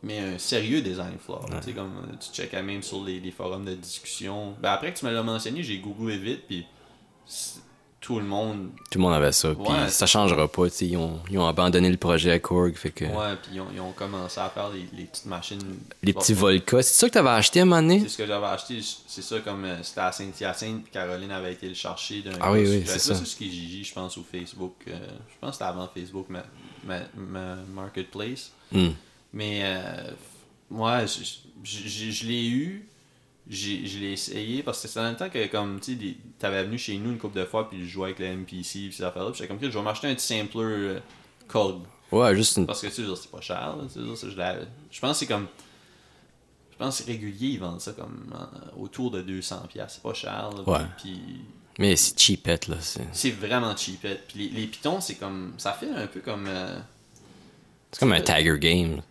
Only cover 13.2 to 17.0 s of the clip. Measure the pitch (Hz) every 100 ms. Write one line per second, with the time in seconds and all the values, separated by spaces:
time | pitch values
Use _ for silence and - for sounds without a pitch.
13.2 | 104 98 - 95 92 98 92 92 101 98
14.2 | 90 - 95 - 101 98 92 87 87 -
15.2 | 113 90 87 101 98 92 - - 95 92
16.2 | 95 107 98 95 - 127 127 -